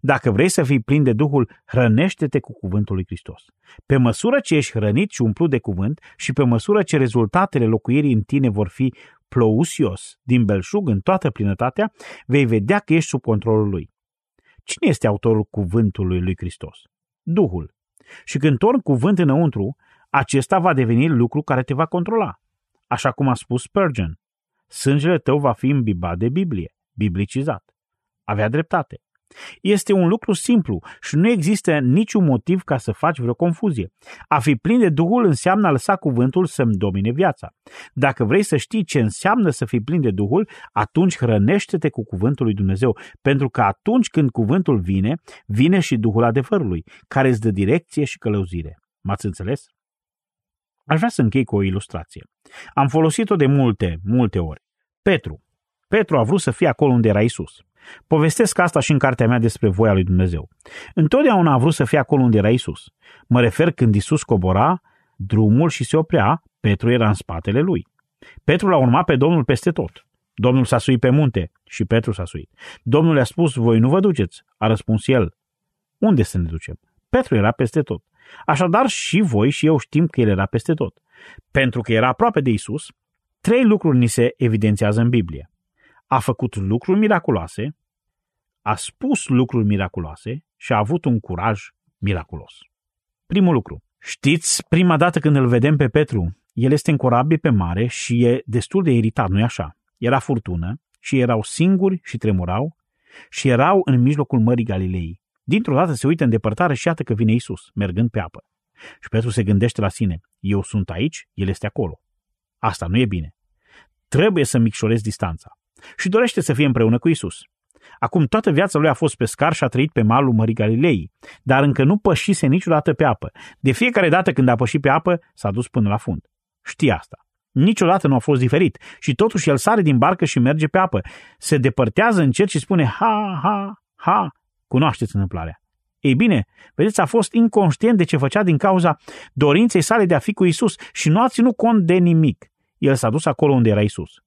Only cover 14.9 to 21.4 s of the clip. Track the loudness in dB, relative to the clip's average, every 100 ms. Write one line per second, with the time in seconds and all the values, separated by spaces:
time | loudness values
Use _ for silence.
14.9 | 0 0 0 0 0 -2 -6 -2 0 0
15.9 | -2 -4 -2 -2 -6 -8 -12 -18 -20 _
16.9 | _ _ _ -4 0 0 -2 -10 _ _
17.9 | _ _ -20 -8 -2 0 2 2 0 0
18.9 | 0 2 2 2 2 0 -2 -6 -8 _
19.9 | _ _ -4 0 -2 0 0 2 0 2
20.9 | 2 2 2 0 -2